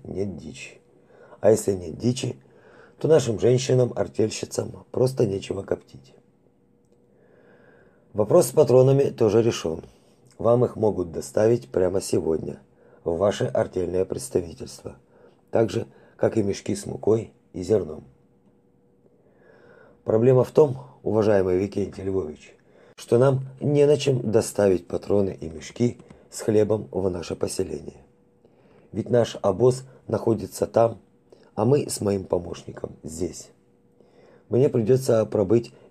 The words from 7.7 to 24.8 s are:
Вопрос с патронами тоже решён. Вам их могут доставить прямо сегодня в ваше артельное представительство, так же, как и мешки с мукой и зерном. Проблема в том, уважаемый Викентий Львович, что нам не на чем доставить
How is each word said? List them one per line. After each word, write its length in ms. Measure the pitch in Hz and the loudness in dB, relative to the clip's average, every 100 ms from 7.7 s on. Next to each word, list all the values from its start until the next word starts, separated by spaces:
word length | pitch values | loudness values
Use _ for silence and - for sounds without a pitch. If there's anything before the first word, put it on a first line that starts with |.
| _ _ _ _ | _ _ _ _
Вопрос 360 | 101 104 175 - | -4 2 4 4
с 40 | |
патронами 580 | - 123 127 131 139 139 | 4 6 6 6 4 2
тоже 320 | - 110 107 | 2 2 4
решён. 400 | 113 - 82 82 - _ _ _ _ - | 2 0 -4 -8 -10 _ _ _ _ -4
Вам 260 | 104 123 | 2 2
их 120 | 117 - | 2 0
могут 360 | 107 90 85 | 0 0 -4
доставить 580 | 80 - 101 110 120 - | -8 -4 0 2 2 0
прямо 300 | 87 90 92 | -2 0 -2
сегодня 600 | - 110 80 80 82 - - _ _ - | -2 -2 -2 -2 -4 -12 -18 _ _ -12
в 120 | 85 85 | -6 0
ваше 280 | 101 98 | 0 0
артельное 600 | 127 - 101 92 87 92 | -2 -2 -4 -4 -4 -2
представительство, 920 | 95 - - - 82 78 - - - - _ _ - _ _ | -4 -6 -6 -6 -6 -10 -16 -16 -18 -18 _ _ -20 _ _
так 200 | - 113 | 0 0
же, 160 | 113 - - _ - | -2 -8 -14 _ -4
как 200 | 110 113 | -2 0
и 60 | |
мешки 320 | 101 92 - | -2 -4 -6
с 120 | 101 - | -8 -8
мукой 460 | - - 110 110 _ _ | -4 0 0 -2 _ _
и 100 | - | -12
зерном. 420 | 90 107 80 76 73 _ _ _ _ _ _ _ _ _ _ _ _ _ _ _ - - - _ | -2 0 0 -10 -18 _ _ _ _ _ _ _ _ _ _ _ _ _ _ _ -20 -20 -20 _
Проблема 400 | - 110 123 127 | -2 2 4 4
в 60 | 120 | 4
том, 280 | - 151 131 - - | 4 4 2 -14 -10
уважаемый 560 | - 107 104 101 92 92 | -2 2 4 2 2 0
Викентий 460 | 101 104 92 90 | -2 -4 -6 -6
Львович, 520 | 95 95 78 73 - - _ _ _ | -6 -4 -6 -10 -20 -20 _ _ _
что 240 | - - 120 | -20 0 4
нам 220 | 135 131 - - | 4 2 -4 -6
не 260 | 143 147 143 | -2 4 4
на 100 | 143 | 4
чем 340 | 139 131 107 | 2 -2 0
доставить 560 | 107 - - 101 90 | 0 0 2 2 2